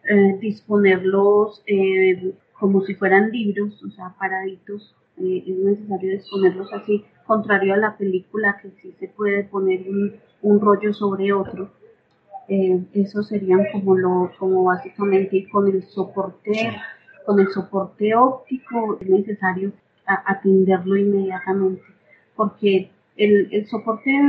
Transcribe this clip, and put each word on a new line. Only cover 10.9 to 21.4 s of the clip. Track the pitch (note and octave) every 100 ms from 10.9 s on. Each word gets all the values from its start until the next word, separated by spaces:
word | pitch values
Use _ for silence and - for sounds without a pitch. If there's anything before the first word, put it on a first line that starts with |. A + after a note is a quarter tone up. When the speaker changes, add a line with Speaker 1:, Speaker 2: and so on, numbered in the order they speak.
Speaker 1:
sobre | G#3 G#3 F#3+ G3
otro. | G3 F#3+ F#3 G3 _ - _ _ _ _ G3 -
Eh, | G3 F#3+ F#3 F#3
eso | G3+ G3 G#3
serían | G#3 G#3 F#3+ F#3 G3+
como | G3+ F#3+ F#3
lo, | F#3 F3+ F3+ -
como | F#3+ F#3
básicamente, | F#3 F3+ F#3+ - G3+ F#3+ F#3+ F#3+
y | -
con | G#3+ G3+
el | F#3+
soporte, | - G3+ F3+ G3 F#3+ - -
Speaker 2:
Sí. | G#3+ A3+ - - - _ - -
Speaker 1:
con | G3+
el | F#3+
soporte | G3+ F3+ G3 F#3+ _ G#3 A3+
óptico | C4 C4 - C4 - A#3 G#3+ -
es | F#3+
necesario | F#3+ G3+ G#3 F#3+ F#3 G3 - _ _ -
a-, | F#3+ G3
atenderlo | F#3+ G3 F#3+ F#3+ F#3 F3+ G3
inmediatamente, | G3+ G3 F#3+ F#3